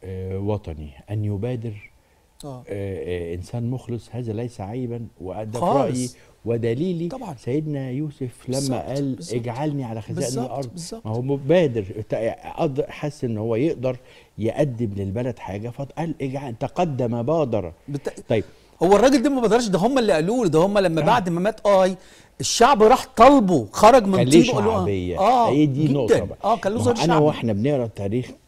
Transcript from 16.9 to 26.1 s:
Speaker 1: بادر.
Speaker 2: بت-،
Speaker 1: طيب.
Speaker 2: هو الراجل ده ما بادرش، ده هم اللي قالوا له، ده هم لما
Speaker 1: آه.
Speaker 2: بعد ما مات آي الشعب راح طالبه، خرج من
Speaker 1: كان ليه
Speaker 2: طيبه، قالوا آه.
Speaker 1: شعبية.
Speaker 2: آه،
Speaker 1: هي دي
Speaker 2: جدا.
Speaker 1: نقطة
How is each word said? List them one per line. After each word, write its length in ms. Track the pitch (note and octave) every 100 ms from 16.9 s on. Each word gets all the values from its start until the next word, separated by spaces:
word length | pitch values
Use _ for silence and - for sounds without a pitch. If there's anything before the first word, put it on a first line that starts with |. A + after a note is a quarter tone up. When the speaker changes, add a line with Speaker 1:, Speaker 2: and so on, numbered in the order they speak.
| C3 B2 A#2
Speaker 1:
بادر. 500 | A#2 E3 C#3 A2 F2+ D#2 -
Speaker 2:
بت-، 360 | C#3+ - - -
Speaker 1:
طيب. 160 | A2+ - - _ _
Speaker 2:
هو 140 | F3 G3+
الراجل 260 | A#3+ C4+
ده 80 | A#3
ما 100 | C#4
بادرش، 260 | A#3 A3+ A#3
ده 120 | E3
هم 200 | G3+ C4+
اللي 140 | A3
قالوا 320 | E3+ E3 B3
له، 60 | G#3+
ده 80 | D3+
هم 200 | F#3 G#3
لما 220 | F#3 D#3+
Speaker 1:
آه. 40 |
Speaker 2:
بعد 240 | D3+ A#3+ F3+
ما 120 | E3+
مات 260 | F#3+ A3 G#3
آي 300 | G3 F#3+ F#3 - - _ _
الشعب 420 | - - A#3 B3+
راح 240 | G#3+ A#3+ - -
طالبه، 500 | A#3+ C#4+ G3+ E3 G#2+
خرج 340 | - G#3+ C4 G3+
من 100 | F#3+
Speaker 1:
كان 100 | B2+
ليه 160 | C#3+
Speaker 2:
طيبه، 120 | A#3+
قالوا 180 | - G3+
آه. 40 | G#3+
Speaker 1:
شعبية. 400 | F3+ G2 F2+ F2
Speaker 2:
آه، 300 | G3 B3+ A3+
Speaker 1:
هي 180 | C3+ D3+
دي 180 | C3
Speaker 2:
جدا. 80 | D3+
Speaker 1:
نقطة 320 | C#3 A2+